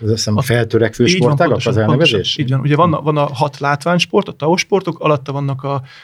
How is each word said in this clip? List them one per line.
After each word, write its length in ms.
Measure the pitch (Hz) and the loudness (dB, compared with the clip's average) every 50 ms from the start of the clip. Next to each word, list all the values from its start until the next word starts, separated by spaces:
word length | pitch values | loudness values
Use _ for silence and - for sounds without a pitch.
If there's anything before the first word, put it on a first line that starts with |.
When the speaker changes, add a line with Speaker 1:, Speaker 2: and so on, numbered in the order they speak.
Speaker 1:
Ez 60 | 117 | -2
azt 100 | 104 110 | -2 -2
hiszem 200 | 107 - 110 104 | -2 0 0 0
Speaker 2:
a 60 | 104 - | 0 0
Speaker 1:
feltörekvő 640 | - 117 117 117 107 - 110 113 107 - - 120 | 2 2 0 2 2 2 2 2 2 2 2 2
Speaker 2:
Így 60 | - | 2
van, 100 | 180 180 | 2 4
Speaker 1:
sportágak 320 | - 123 147 139 175 165 117 | 2 2 4 4 2 2 2
Speaker 2:
pontosan, 200 | - - 117 101 | 0 0 0 0
Speaker 1:
az 60 | 110 | 2
elnevezés? 340 | 110 107 147 135 - - 113 | 2 2 2 2 2 2 0
Speaker 2:
pontosan. 320 | 98 107 - - - 143 | 0 -2 -2 -4 -4 -2
Így 60 | 123 | -2
van. 100 | 135 135 | -2 0
Ugye 160 | 135 143 147 | 0 0 2
van 180 | 143 175 175 151 | 2 2 2 2
a, 80 | - 143 | 0 -2
van 140 | 151 151 | -2 0
a 180 | 147 143 143 143 | 0 -2 -2 -2
hat 240 | 117 151 147 - - | -2 -2 -2 -2 -2
látványsport, 720 | 143 143 143 143 - 170 175 175 - - - 202 - - | -2 -2 -2 -2 0 0 0 0 0 0 0 0 -2 -2
a 40 | - | -4
tao 240 | - 143 156 175 | -4 -2 0 0
sportok, 440 | 185 - - 214 190 185 170 165 - | 0 0 0 -2 -2 -2 -2 -6 -2
alatta 320 | - 156 151 131 135 143 135 | 0 0 0 0 -2 -6 -6
vannak 300 | 143 143 139 135 131 139 | -6 -4 -4 -6 -6 -6
a 200 | 139 139 135 131 - - - | -6 -6 -6 -8 -10 -16 -20